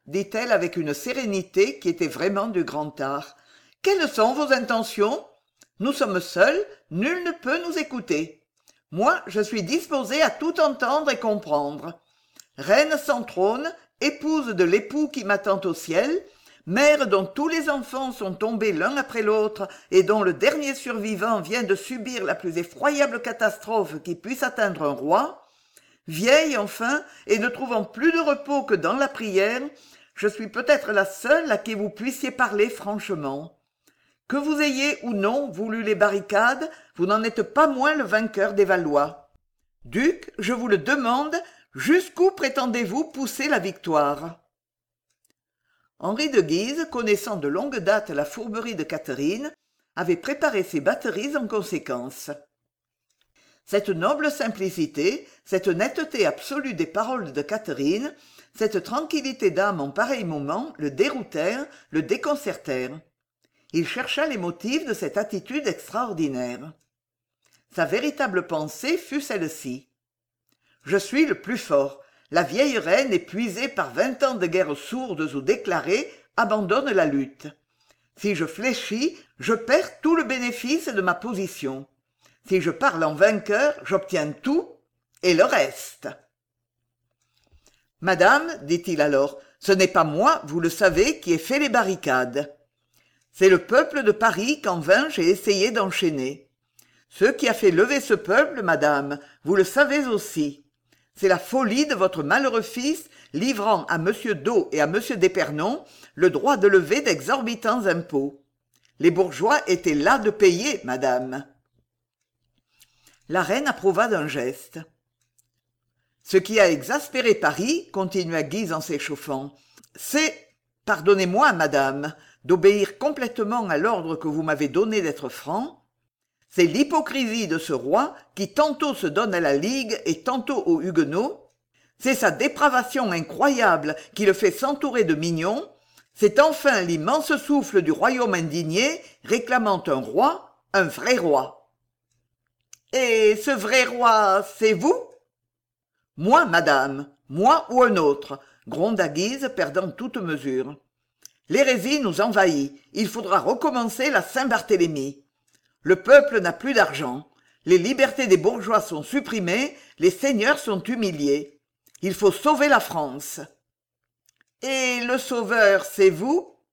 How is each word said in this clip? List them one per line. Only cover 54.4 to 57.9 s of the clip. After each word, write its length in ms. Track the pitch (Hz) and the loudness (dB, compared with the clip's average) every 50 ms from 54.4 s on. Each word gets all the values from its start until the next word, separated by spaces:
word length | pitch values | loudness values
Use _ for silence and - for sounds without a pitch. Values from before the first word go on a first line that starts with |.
| 277 233 208 - 190 190 - - 156 151 - - 147 185 247 330 - - - _ _ | -6 -6 -4 -4 -6 -6 -2 -4 -4 -4 -2 0 0 0 0 -2 -10 -16 -20 _ _
cette 240 | - - 190 190 202 | -4 -4 -2 0 0
netteté 580 | 175 170 208 269 - - 320 311 - 254 202 | 0 0 0 -2 -2 -6 -8 -6 -2 0 0
absolue 480 | - - - - - 277 277 269 269 233 | 0 0 -2 -8 -8 -6 -6 -6 -6 -4
des 120 | 160 165 | -4 -6
paroles 460 | 156 - 196 220 226 262 240 196 151 131 | -4 -2 -4 -4 -2 -4 -6 -6 -6 -6
de 100 | 143 143 | -6 -6
Catherine, 720 | - 208 220 214 - 147 127 139 143 | -4 -6 -8 -6 -8 -6 -2 0 0